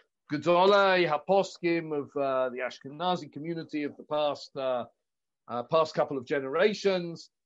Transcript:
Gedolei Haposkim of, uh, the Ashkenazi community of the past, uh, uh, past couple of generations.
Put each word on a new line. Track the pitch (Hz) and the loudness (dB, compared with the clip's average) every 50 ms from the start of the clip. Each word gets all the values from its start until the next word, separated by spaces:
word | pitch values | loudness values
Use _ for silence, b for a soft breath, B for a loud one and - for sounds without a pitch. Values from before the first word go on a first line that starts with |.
| b b _ _ _ - | b b _ _ _ -8
Gedolei | 147 147 - 170 175 175 185 202 208 202 196 190 185 180 175 | -6 -2 2 4 4 6 6 6 6 6 6 6 4 4 2
Haposkim | 151 151 147 - 180 196 196 185 - - - 175 170 170 165 160 156 151 | 2 0 -2 0 2 2 2 2 0 -8 -4 -2 0 0 0 -2 -4 -4
of, | 143 135 127 - | -6 -6 -6 -4
uh, | 143 139 135 131 131 131 127 | -4 -2 0 0 0 -2 -2
the | 120 127 | -4 -6
Ashkenazi | 127 120 - - - 135 147 151 175 180 180 165 151 127 | -6 -8 -8 -12 -16 -16 -10 -4 -2 -2 -2 -2 -4 -10
community | - 175 160 170 165 165 156 - 151 147 147 | -12 -10 -8 -6 -6 -6 -8 -6 -6 -6 -6
of | 131 - | -6 -8
the | - - | -12 -8
past, | - 151 151 151 143 135 - - - - | -4 -2 0 0 0 -2 -4 -10 -12 -10
uh, | 143 135 131 127 120 107 - _ _ _ _ _ _ _ _ _ _ _ | -6 -4 -2 -2 -2 -4 -8 _ _ _ _ _ _ _ _ _ _ _
uh, | - 117 120 120 | -8 -8 -8 -4
past | - 160 160 156 - - | 0 2 2 2 2 0
couple | 170 147 151 143 | -2 -2 0 -2
of | 131 120 | -8 -4
generations. | - 151 139 135 135 143 165 202 220 202 - - 196 185 180 175 170 165 - - _ _ _ _ | -4 -4 -4 -4 -2 0 2 2 2 2 0 0 0 0 0 -4 -6 -10 -14 -18 _ _ _ _